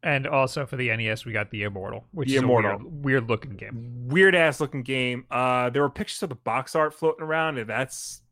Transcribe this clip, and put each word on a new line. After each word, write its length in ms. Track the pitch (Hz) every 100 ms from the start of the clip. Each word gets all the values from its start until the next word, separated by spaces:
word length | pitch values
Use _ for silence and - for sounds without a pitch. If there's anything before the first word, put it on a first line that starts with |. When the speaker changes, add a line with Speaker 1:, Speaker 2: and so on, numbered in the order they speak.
Speaker 1:
And 240 | 170 143 139
also 380 | 139 131 - 135
for 120 | 123
the 140 | 123
N 100 | 113
E 80 | 110
S, 160 | 110 123
we 80 |
got 160 | 107 107
The 120 | 107
Immortal, 420 | 101 98 98 - -
which 180 | - 131
Speaker 2:
The 60 | 135
Speaker 1:
is 40 |
Speaker 2:
Immortal. 280 | 131 120 104
Speaker 1:
a 60 | 101
weird, 260 | - 151 139
weird 240 | 131 117
looking 260 | - 143 98
game. 500 | 107 117 120 123 123
Speaker 2:
Weird 280 | 160 190 180
ass 240 | 160 139
looking 220 | 143 143
game. 420 | 127 131 123 123 -
Uh, 380 | 123 127 127 123
there 120 | 127
were 80 | 143
pictures 320 | - 208 -
of 60 | 185
the 60 | 123
box 400 | - 120 127 165
art 180 | 151
floating 300 | - 160 160
around, 340 | 156 160 160 139
and 100 | 110
that's 520 | 110 131 - - - _